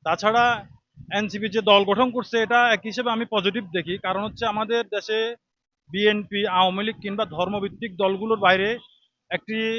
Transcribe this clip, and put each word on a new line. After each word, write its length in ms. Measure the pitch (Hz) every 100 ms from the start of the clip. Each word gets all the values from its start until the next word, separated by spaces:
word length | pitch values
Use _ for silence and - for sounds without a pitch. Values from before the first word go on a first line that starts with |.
| 156
তাছাড়া 380 | 170 208 233 240 226 202 - _ - - 196
এনসিপি 300 | 214 202 214
যে 120 | 208
দল 200 | 208 202
গঠন 240 | 196 202 254
করছে, 260 | 247 - 233
এটা 160 | 220 240 240
এক 80 | 214
হিসেবে 240 | 220 226 247
আমি 140 | 226 233
পজিটিভ 300 | 214 190 202 196 180
দেখি, 180 | 165 190
কারণ 240 | 185 185
হচ্ছে 200 | 214 - 226
আমাদের 360 | 208 214 233 208
দেশে 240 | 208 - 220 226 233 _ _ _ _ _
বিএনপি, 500 | 175 208 208 202 202 208 185
আওয়ামী 240 | 185 190
লীগ 120 | 214 220
কিংবা 240 | 202 202 208 156
ধর্মভিত্তিক 540 | 180 208 196 - 226 175
দলগুলোর 480 | 196 196 220 220 180
বাইরে 220 | 185 196 233 - _ _ _ _
একটি 280 | 175 - 220 220